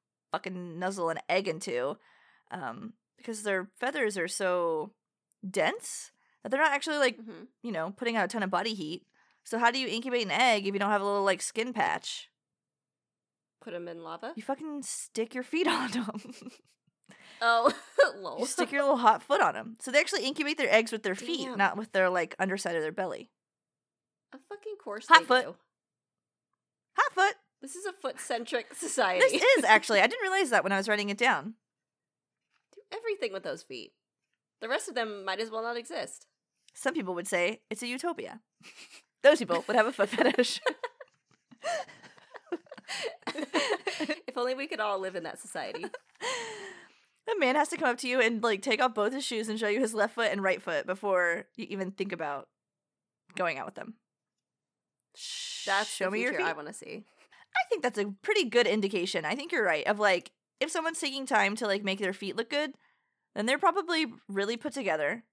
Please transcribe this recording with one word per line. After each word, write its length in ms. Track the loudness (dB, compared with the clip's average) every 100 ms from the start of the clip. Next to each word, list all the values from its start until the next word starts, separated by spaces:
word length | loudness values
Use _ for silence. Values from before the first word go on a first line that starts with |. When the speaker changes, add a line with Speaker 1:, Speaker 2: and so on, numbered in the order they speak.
| _ _ -8
Speaker 1:
fucking 460 | -8 -6 -10 -10 -6
nuzzle 320 | -4 -2 -4
an 80 | -4 0
egg 200 | 0 0
into, 500 | -6 -4 -2 -2 -6 _ _ _ _ -14
um, 420 | -10 -10 -10 -14 -16 _ _
because 240 | -12 -6
their 240 | -2 -2 -2 -6
feathers 400 | -4 0 -2 -2
are 80 | -4
so 680 | -2 0 0 0 -2 -6 _ _ _ _ _ -6
dense 640 | 0 0 0 -8 -10 -12 _ _ _
that 60 | -4
they're 120 | 2
not 120 | 2
actually, 260 | 2 -2 2
like, 180 | 2 0
Speaker 2:
Mm-hmm. 280 | -14 -16 -18 _
Speaker 1:
you 80 | -6
know, 180 | -4 -4
putting 260 | -4 -2 0
out 100 | 0
a 20 |
ton 160 | -2
of 80 | 0
body 240 | 0 -2 -4
heat. 320 | -8 -10 _ _ _ _ -6
So 120 | 2
how 140 | 2
do 80 | 2
you 80 | -2
incubate 380 | -4 -2 -2 0
an 60 |
egg 360 | 2 4 4 2
if 60 | 0
you 40 |
don't 120 | 2
have 100 | 2
a 40 | 2
little, 180 | 2
like, 180 | 2 2
skin 320 | -2 -4 -4
patch? 560 | 0 0 0 -6 -12 -14 _ _ _ _ _ _ _ _ _ _ _ _ _
Speaker 2:
Put 140 | -12
'em 140 | -10 -10
in 160 | -12
lava? 300 | -12 -10 -10 -10
Speaker 1:
You 80 |
fucking 400 | -6 -6 -6 -8
stick 500 | -8 -10 -8 -4 -4
your 100 | -4
feet 220 | -4 0 2
<laughs> 0 |
on 240 | 0 -2 -4
'em. 360 | -6 -8 -12 -18 -18 -20 _ _ _ _ _ -20 -20 -2
Speaker 2:
Oh, 320 | 2 6 6 2 -4 4
<laughs> 180 | 4 4
lol. 260 | -8 -4
Speaker 1:
You 40 | -4
stick 260 | 0 0
your 120 | 2
little 140 | 4 6
hot 260 | 6 6
foot 180 | 4 4
on 140 | 4 2
'em. 200 | -8 -12
So 100 | 2
they 100 | 4
actually 240 | 4 0
incubate 360 | -2 -2 -2 0
their 120 | 4
eggs 200 | 4 4
with 100 | -2
their 140 | -4 -4
feet, 300 | -4 -6 -4
Speaker 2:
Damn. 100 | 2
Speaker 1:
not 200 | 2 2
with 160 | -2
their, 180 | 2 2
like, 240 | 2 -2 -2
underside 380 | -2 -2 -2 -2
of 80 |
their 80 | -2
belly. 400 | -4 -6 -6 -12 _ _ _ _ _ _ _ _ _ _
Speaker 2:
Of 80 | -20 -16
fucking 260 | -12 -12 -10
course 240 | -10 -4 8
Speaker 1:
Hot 120 | 8
Speaker 2:
they 40 | 10
Speaker 1:
foot. 200 | 4 4
Speaker 2:
do. 100 | -10 _ _ _ _ _ _ _ _ _ _ _ _ _ 2
Speaker 1:
Hot 160 | 2
foot. 220 | 4 2 2 _ -18
Speaker 2:
This 160 | -14 -10
is 80 | -10
a 80 |
foot-centric 800 | -8 -8 -8 -6 -6 -2 -4 -4
<laughs> 20 | -8
society. 460 | -4 2 2 6 6
Speaker 1:
This 160 | 6 6 6
is, 60 |
actually. 380 | 8 6 8 4
I 60 | 4
didn't 140 | 4
realize 280 | 0 2 4
that 140 | 4
when 100 | 4
I 40 | 0
was 120 | 2
writing 180 | 0 0
it 80 | 2
down. 380 | 2 2 -2 -14 _ _ _ _ _ _ _ _ _ _ _ -20
Speaker 2:
Do 60 | -12
everything 400 | -8 -4 -4 -4
with 120 | -6
those 200 | -8 -10
feet. 300 | -10 -14 -14 _ _ _ _ _ _ -12
The 80 | -4
rest 220 | -4 -2
of 60 | -4
them 280 | -4 -4
might 160 | -6 -4
as 100 | -4
well 140 | -4
not 140 | -6 -6
exist. 500 | -8 -8 -8 -12 _ _ _ _ _
Speaker 1:
Some 200 | -4 -2
people 220 | -2 -4 -4
would 120 | -2
say 340 | 0 0 -2 -10
it's 120 | -8
a 60 | -6
utopia. 540 | -4 -4 -6 -8 -12 _ _
<laughs> 600 | -20 -20 -20 -20 _ _
Those 160 | 6 6
people 240 | 4 -2 2
would 120 | 4
have 100 | 4
a 60 |
foot 160 | 2 0
fetish. 500 | 4 2 4 2 2 -2
<laughs> 60 | -4 -10 -12 -20 _ _ _ _ -10
Speaker 2:
<laughs> 1700 | -4 -4 -6 -14 -20 -20 _ -18 -10 -10 -10 -18 -10 -6 -6 -8 -10 -8 -2 -2 0 -2 -4 -4 -4 -6 -6
If 100 | -4
only 160 | -4
we 140 | -4 -6
could 120 | -4
all 200 | -2 -2
live 160 | -4 -6
in 80 |
that 160 | -8 -12
society. 460 | -10 -8 -8 -8 -10
Speaker 1:
<laughs> 1500 | -12 _ -10 -6 -4 -6 -10 -14 -16 -20 _ _ _ -4 2
A 40 |
man 160 | 4 4
has 120 | 2
to 80 | 2
come 120 | 0
up 80 | 0
to 100 | 0
you 140 | 2
and, 200 | 2 2
like, 200 | 0 0
take 200 | 0 2
off 120 | 2
both 180 | 2 0
his 140 | 0 -4
shoes 240 | -4 -2
and 100 | -2
show 80 | 0
you 140 | 0
his 120 | 0
left 220 | 2 0 2
foot 160 | 0
and 100 | 2
right 200 | 0 0
foot 240 | -2 -4 -2
before 600 | -4 0 2 2 0 -6 -12
you 80 | -8
even 220 | -6 -6
think 220 | -6 -6
about 340 | -6 -6 -8 -10 _ _ _ _ _ _ _ _ -4
going 220 | -2 -2
out 80 | -8
with 100 | -10
them. 200 | -14 -16 _ _ _ _ _ _ _ _ _ _ _ -16 -12 -10 -10 -8 -2
Speaker 2:
That's 240 | 0 0
Speaker 1:
Show 160 | -2 -4
Speaker 2:
the 60 |
Speaker 1:
me 100 | -2
your 100 | -2
Speaker 2:
future 140 | 0 -2
I 40 |
Speaker 1:
feet. 60 | -4
Speaker 2:
wanna 180 | -10
see. 300 | -14 -14 -16 -16 _ _ -20 -6 -4
Speaker 1:
I 120 | -2
think 140 | 0
that's 140 | -2 -2
a 160 | -4 -4
pretty 240 | 0 2 4
good 200 | 4 4
indication. 580 | 2 0 -2 -2 -2 -2
I 100 | -4
think 160 | -2
you're 140 | 0 2
right. 200 | 2 0
Of, 120 | 2
like, 320 | 4 2 -2 _ _ -6
if 100 | -4
someone's 280 | -2 -4 -4
taking 240 | -6 -6 0
time 300 | 2 2 0
to, 100 | -2
like, 160 | 0
make 160 | -2 -2
their 140 | -2
feet 240 | -4 -6 -6
look 120 | -2
good, 260 | -2 -2 -6 _ _ _ _ _ -4
then 100 | 0
they're 120 | 2
probably 480 | 2 2 0 0 -2 -6 -8
really 260 | -4 -2 -2
put 160 | -4
together. 500 | -4 0 0 0 -2 -10